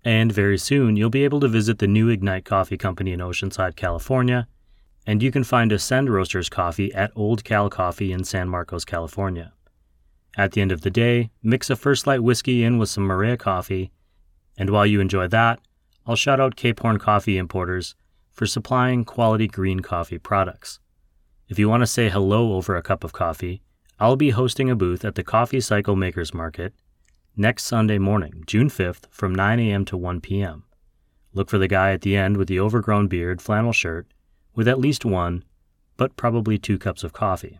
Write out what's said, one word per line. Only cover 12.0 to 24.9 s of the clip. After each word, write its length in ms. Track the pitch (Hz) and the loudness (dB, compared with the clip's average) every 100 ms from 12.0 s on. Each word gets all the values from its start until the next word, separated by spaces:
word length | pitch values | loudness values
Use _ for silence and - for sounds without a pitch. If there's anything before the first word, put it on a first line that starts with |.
| - | 2
Light 160 | 135 | 2
whiskey 420 | 117 120 - 123 117 | 2 2 2 2 4
in 120 | 120 | 2
with 120 | 107 | 0
some 160 | - 98 | 0 0
Maria 320 | 92 107 123 | 0 0 0
coffee, 560 | 104 92 - 95 95 _ _ _ _ _ _ - | -2 -2 -4 -6 -6 _ _ _ _ _ _ -6
and 120 | 95 | 0
while 160 | 107 104 | 4 4
you 140 | 104 | 4
enjoy 280 | 95 98 90 | 2 0 0
that, 340 | 113 117 117 _ _ _ _ - | 2 2 0 _ _ _ _ -4
I'll 120 | 117 | -2
shout 240 | - 135 | 2 2
out 160 | 131 - | 2 0
Cape 240 | 120 110 | -2 0
Horn 180 | 117 107 | 0 0
Coffee 380 | - 104 110 95 | 2 2 2 -2
Importers 580 | 87 95 90 92 87 - _ _ _ | -2 -4 -4 -4 -6 -16 _ _ _
for 120 | - 110 | -4 -4
supplying 600 | 127 - 127 127 123 113 | -4 -2 0 2 0 -2
quality 420 | - 113 110 110 | 0 2 2 0
green 320 | - 95 92 | 0 -2 -2
coffee 380 | - 87 85 82 | -4 -6 -6 -10
products. 640 | - 101 92 - - - _ _ _ _ _ _ _ | -2 -2 -2 -6 -20 -20 _ _ _ _ _ _ _
If 100 | 101 | 0
you 120 | 104 | 2
want 140 | 117 | 4
to 40 | 117 | 2
say 220 | - 113 | 2 0
hello 440 | 98 95 107 117 92 | 2 2 2 2 0
over 200 | 90 87 | -2 -4
a 80 | |
cup 220 | - 95 - | -2 -4 -4
of 80 | |
coffee, 480 | - 85 80 90 92 _ _ _ _ | -4 -4 -4 -10 -10 _ _ _ _
I'll 160 | 110 135 | 0 4
be 140 | 147 | 2
hosting 400 | 113 127 - 131 | 2 0 0 0
a 60 | 117 | 2
booth 280 | 90 | 0